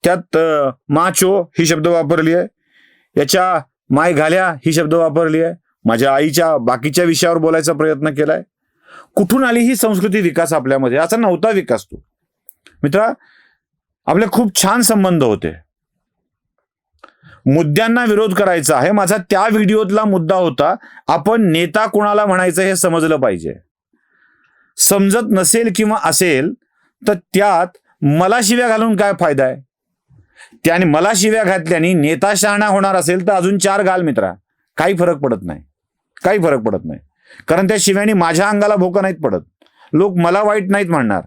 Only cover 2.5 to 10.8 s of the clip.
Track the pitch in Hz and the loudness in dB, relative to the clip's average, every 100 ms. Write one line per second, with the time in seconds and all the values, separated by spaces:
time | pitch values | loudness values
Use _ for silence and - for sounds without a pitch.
2.5 | _ _ _ _ _ _ - 143 190 185 | _ _ _ _ _ _ -4 0 0 0
3.5 | 170 139 _ _ 135 170 151 156 180 185 | -2 -6 _ _ 0 2 2 2 0 0
4.5 | 151 165 160 156 165 165 151 165 156 165 | -2 -2 -2 0 0 0 0 0 0 -2
5.5 | 170 _ _ - 113 139 135 156 151 165 | -6 _ _ -2 0 2 2 0 0 0
6.5 | 151 120 123 139 143 175 165 175 170 160 | 0 0 -2 -2 0 0 0 0 0 0
7.5 | 160 156 151 156 147 156 139 147 160 - | 0 -2 -2 -2 -2 -4 -2 -2 -2 -6
8.5 | _ _ _ _ - - - 190 262 262 | _ _ _ _ -20 -8 -4 0 2 2
9.5 | 233 233 254 226 196 202 196 175 160 165 | 2 2 0 0 0 0 0 0 0 -2
10.5 | 160 131 135 | -2 0 0